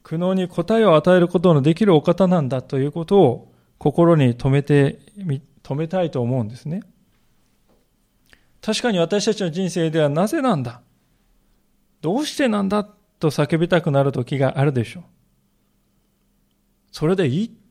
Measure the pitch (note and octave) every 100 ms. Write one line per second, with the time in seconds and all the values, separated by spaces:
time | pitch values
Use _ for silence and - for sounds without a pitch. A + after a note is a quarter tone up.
0 | - D#3+ F3+ F#3+ F3+ - E3 A3+ G#3+ D#3
1 | F3+ F3+ E3+ F#3+ F3+ D3+ C#3+ E3+ G#3+ D#3
2 | F3 E3+ F#3 F3+ C3 B2+ - C#3 C#3+ E3
3 | D#3+ G3+ C#3+ A2 - _ _ - D3+ D#3
4 | E3+ D#3+ B2+ A#2+ C3+ C#3+ C#3 C#3+ C#3 -
5 | _ G#3 F#3 C#3 - _ - C#3 D#3+ F#3
6 | E3+ C3+ A#2+ C3 G#2+ B2+ D3 F#3 - _
7 | _ _ _ _ _ _ _ _ _ _
8 | _ _ _ _ _ _ - G#3+ B3 F#3
9 | E3+ G#3 G#3+ G#3+ F3 D#3+ F#3 F3 E3 D#3+
10 | D3 D3+ G#3+ E4 C4 E3 B2 - _ _
11 | _ _ _ _ _ _ _ _ _ _
12 | D3+ A#3 D4+ - C4 G#3 G3 G#3 G3+ _
13 | _ - D#3 D3 D3 D#3+ E3+ F3 D#3+ C#3
14 | C#3 B2+ B2 C3+ C3+ C3+ D3 B2+ G#2+ F3+
15 | - _ _ _ _ _ _ _ _ _
16 | _ _ _ _ _ _ _ _ _ -
17 | D#3 F#3+ D3 D3+ A#3 - _